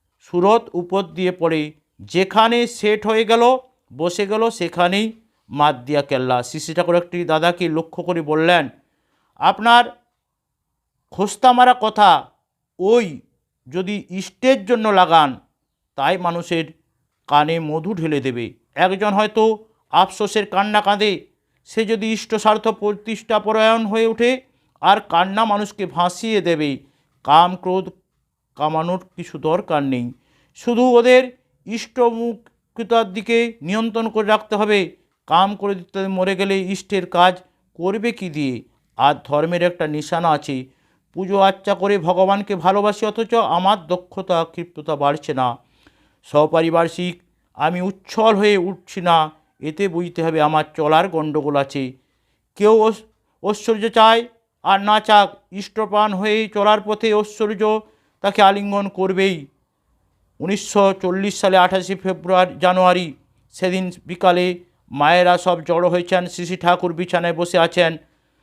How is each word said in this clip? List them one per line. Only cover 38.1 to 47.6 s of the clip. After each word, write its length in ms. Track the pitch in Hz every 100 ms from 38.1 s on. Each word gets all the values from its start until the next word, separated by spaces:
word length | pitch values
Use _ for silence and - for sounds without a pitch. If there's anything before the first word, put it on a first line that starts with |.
কি 180 | 233 185
দিয়ে? 340 | 151 135 117 - _ _ -
আর 180 | 139 135
ধর্মের 400 | - 147 165 175
একটা 240 | 175 175 156
নিশানা 420 | 151 147 170 170
আছে, 360 | 147 147 131 127 _ _ _ _
পুজো 260 | 170 185 196
আর্চা 360 | 190 190 208 185
করে 220 | 196 202
ভগবানকে 580 | 160 185 190 202 202 190
ভালোবাসি, 500 | 175 202 208 208 214
অথচ 280 | 214 226
আমার 540 | 233 156 170 185 208 156
দক্ষতা 580 | 180 - 196 185 165 165
ক্ষিপ্ততা 500 | - 170 156 151 143
বাড়ছে 380 | 143 151 151
না। 240 | 135 127 127 _ _ _ _ _ _
সপারিপার্শ্বিক 1000 | - 147 151 165 165 170 170 170 180 - _ _ _
আমি 280 | -